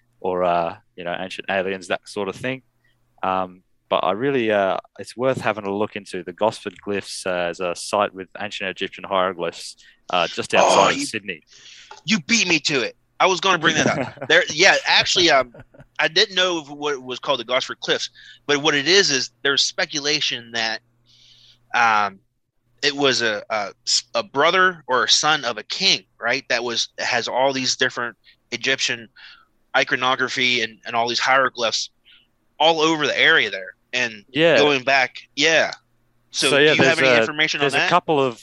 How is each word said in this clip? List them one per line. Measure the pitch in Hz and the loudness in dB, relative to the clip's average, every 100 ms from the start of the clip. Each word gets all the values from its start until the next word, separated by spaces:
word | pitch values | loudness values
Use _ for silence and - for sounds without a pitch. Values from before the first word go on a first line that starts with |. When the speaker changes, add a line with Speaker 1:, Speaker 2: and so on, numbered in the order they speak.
| _ _ | _ _
Speaker 1:
or, | 95 90 | -4 0
uh, | 90 87 85 104 _ | 0 0 -2 -6 _
you | - | -14
know, | 87 87 | -8 -8
ancient | 92 - - | -8 -10 -4
aliens, | 98 92 95 90 | -2 -2 -6 -6
that | 95 - | -8 -6
sort | 104 95 | -8 -6
of | - | -6
thing. | 127 131 - _ _ _ _ _ | -8 -8 -12 _ _ _ _ _
Um, | 95 92 92 92 _ _ _ | -4 -2 -4 -10 _ _ _
but | 95 | -2
I | - | 0
really, | 98 139 139 110 | -2 -2 -2 0
uh, | 104 98 90 - - | 2 0 -2 -8 -18
it's | 98 - | -16 -4
worth | 131 123 | -2 0
having | 120 107 101 | -2 -4 -4
a | |
look | 101 107 107 | -2 -4 -6
into | 98 92 | -10 -10
the | 87 | -10
Gosford | 87 107 - 104 - 101 | -2 -2 -2 -8 -12 -8
Glyphs, | 98 - - 95 | -8 -8 -8 -4
uh, | 90 87 | -2 -4
as | 85 | -4
a | 90 | -6
site | 85 - 101 101 | -6 -2 0 0
with | 95 92 - | -4 -16 -12
ancient | 101 - 98 | -12 -8 -8
Egyptian | 90 95 - | -6 -8 -8
hieroglyphs, | 90 95 92 85 85 - - - - _ - | -2 0 0 -2 -6 -8 -14 -18 -20 _ -4
uh, | 90 85 | -2 0
just | - 110 | -4 0
outside | 104 - 101 95 | 4 6 6 4
Speaker 2:
Oh, | |
Speaker 1:
of | 90 | 2
Speaker 2:
you, | |
Speaker 1:
Sydney. | 95 110 95 80 _ - - - - - 156 | -4 -8 -10 -14 _ -20 -20 -20 -20 -10 -2
Speaker 2:
you | 214 | -2
beat | - 226 185 | 0 0 2
me | 165 | 0
to | - 139 | 0 -2
it. | 107 - _ - | -2 -8 _ 0
I | 175 | 0
was | 175 | 2
gonna | 190 175 | 0 2
bring | 160 156 | 2 2
that | 123 | 0
up. | 113 120 - 139 | -2 -6 -8 2
Speaker 1:
<laughs> | |
Speaker 2:
There, | 165 165 | 2 2
yeah, | 151 190 147 147 | 4 4 4 2
actually, | - - 190 170 | 2 2 2 4
um, | 139 123 - - - - - | 4 2 -6 -20 -20 -12 -4
I | 156 | -2
didn't | 160 214 | 0 0
know | 185 185 170 | 0 0 -2
what | 143 147 147 139 | -6 -6 -6 -4
was | 127 123 | -8 -8
called | 156 131 | -4 -4
the | |
Gosford | 113 127 - 120 | -2 -2 -2 -6
Cliffs, | - 135 - - - - - | -4 -2 -4 -12 -20 -10 -2
but | 143 | 0
what | 147 | 2
it | 143 139 | 0 4
is | 196 170 | 4 4
is | 135 - _ | 0 -4 _
there's | 139 135 | 0 0
speculation | - - 185 151 143 151 - 131 117 | 0 -2 -6 -4 -4 -2 -2 -6 -6
that, | 117 113 110 _ _ _ _ _ _ _ _ _ | -4 -4 -6 _ _ _ _ _ _ _ _ _
um, | 117 117 107 101 95 _ _ _ _ _ _ | 2 4 4 0 -4 _ _ _ _ _ _
it | 147 143 | -4 2
was | 139 117 | 2 2
a, | 117 104 - | 0 -4 -4
a | 110 98 - - | -6 -6 -10 -4
s-, | - - | -4 -2
a | 117 | -6
brother | 104 135 160 185 185 170 135 | -4 0 2 4 2 0 -2
or | 123 | 0
a | 107 | 2
son | - 151 151 | 2 2 0
of | 120 107 | -2 -8
a | |
king, | - - 190 139 - _ | -8 -2 0 0 -4 _
right? | 113 131 - | -4 -4 -2
That | 120 | -4
was, | 120 117 - - | -2 -4 -6 -6
has | - 120 113 | -4 -2 -2
all | 107 135 | 0 0
these | 131 127 - | 0 -4 0
different | 131 127 120 - _ _ _ | -2 -2 -8 -10 _ _ _
Egyptian | 120 127 135 - 120 110 - - - _ _ _ 131 | -6 -2 -2 -2 -6 -10 -20 -20 -20 _ _ _ 0
iconography | 139 131 127 131 127 - 127 123 | 0 0 0 0 -2 0 0 0
and, | 113 110 | -2 -6
and | 107 117 | -6 -2
all | 120 | -2
these | 117 | 0
hieroglyphs | 131 135 127 120 110 - - _ _ - _ _ _ - | 2 2 2 0 -2 -2 -6 _ _ -20 _ _ _ 2
all | 156 165 | 2 4
over | 160 160 139 | 2 2 0
the | - | 2
area | 139 160 110 | 4 4 2
there. | 98 92 - _ | -4 -12 -18 _
And | 123 120 107 - | -4 -4 -6 -8
Speaker 1:
Yeah. | 143 165 143 | 2 4 6
Speaker 2:
going | 147 139 | 4 2
back, | 123 135 127 - - - | 0 0 0 -4 -10 0
yeah. | 156 156 107 - _ _ _ _ _ | 2 4 2 -4 _ _ _ _ _
So | - 139 | -4 2
Speaker 1:
So, | 139 | 4
yeah, | 151 | 4
Speaker 2:
do | 131 | 4
you | 135 | 4
have | 160 | 4
Speaker 1:
there's | 131 | 4
Speaker 2:
any | 120 | 4
Speaker 1:
a, | |
Speaker 2:
information | 110 151 156 156 | 2 0 -2 0
on | |
Speaker 1:
there's | 143 | 0
Speaker 2:
that? | 139 175 | 0 2
Speaker 1:
a | |
couple | 175 - 151 | 2 2 2
of, | 135 113 | 0 -2